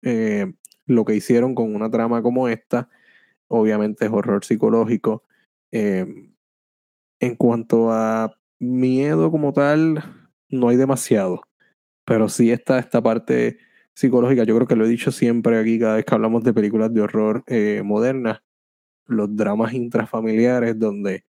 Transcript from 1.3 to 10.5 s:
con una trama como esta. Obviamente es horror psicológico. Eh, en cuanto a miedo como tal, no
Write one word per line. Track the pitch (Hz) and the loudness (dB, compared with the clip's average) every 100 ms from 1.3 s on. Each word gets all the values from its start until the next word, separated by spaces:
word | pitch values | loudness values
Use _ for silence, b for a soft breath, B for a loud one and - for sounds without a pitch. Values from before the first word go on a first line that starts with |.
| 120 127 | 2 2
con | 123 113 | -2 -4
una | 104 110 | -4 -4
trama | 117 113 117 | -2 -2 0
como | 117 127 127 | 0 0 -2
esta. | 113 _ 120 120 b b b b b _ | -4 _ -6 -6 b b b b b _
Obviamente | 113 107 107 107 104 107 | 0 2 0 -2 -2 -2
es | |
horror | 110 107 101 | -2 0 -2
psicológico. | - 110 110 113 110 117 110 110 _ _ _ _ _ | -2 0 2 2 0 0 -2 -4 _ _ _ _ _
Eh, | 117 104 95 92 - - _ _ _ _ _ _ _ _ _ | -4 -2 -2 -4 -10 -20 _ _ _ _ _ _ _ _ _
en | 123 117 | -4 0
cuanto | 120 117 113 117 113 | 0 0 0 0 2
a | 110 110 110 110 _ _ _ | 0 -2 -2 -4 _ _ _
miedo | 123 127 127 127 143 160 160 | -6 -2 0 0 0 0 0
como | 160 147 | 0 0
tal, | 143 143 151 160 156 - B B _ | 0 2 2 0 -4 -8 B B _
no | _ | _